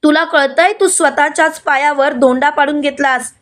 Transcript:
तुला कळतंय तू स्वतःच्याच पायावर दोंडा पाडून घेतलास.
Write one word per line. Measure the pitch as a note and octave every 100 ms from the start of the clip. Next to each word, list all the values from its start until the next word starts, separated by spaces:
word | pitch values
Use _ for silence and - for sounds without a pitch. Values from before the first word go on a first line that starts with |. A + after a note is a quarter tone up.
तुला | D4+ D4+
कळतंय | E4 D#4 C#4 C4 F4+
तू | G#4 F#4+
स्वतःच्याच | - D#4 - D4 D4+ D#4+ D#4
पायावर | - C#4 D4 C#4+ C4+
दोंडा | B3+ C4 B3+ C#4+
पाडून | D4 C#4+ D4
घेतलास. | C#4+ C#4 C#4+ B3+ B3 _